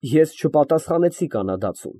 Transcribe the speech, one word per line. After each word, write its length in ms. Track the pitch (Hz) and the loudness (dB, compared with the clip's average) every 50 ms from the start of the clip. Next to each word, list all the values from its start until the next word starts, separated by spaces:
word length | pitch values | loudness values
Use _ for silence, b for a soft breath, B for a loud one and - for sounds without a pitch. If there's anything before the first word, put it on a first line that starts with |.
| - | -6
Ես 280 | 135 120 156 160 156 | 0 4 4 4 4
չպատասխանեցի 960 | - - - 156 - 151 143 139 160 160 156 - 165 170 175 175 170 - 185 143 | 2 -4 -4 0 2 2 2 2 2 -2 0 -2 -2 0 0 0 0 -2 -8 -6
կանադացուն 680 | - 110 98 95 95 95 101 98 87 - - - - - | -4 -4 -4 -4 -4 -4 -4 -6 -8 -8 -14 -16 -18 -18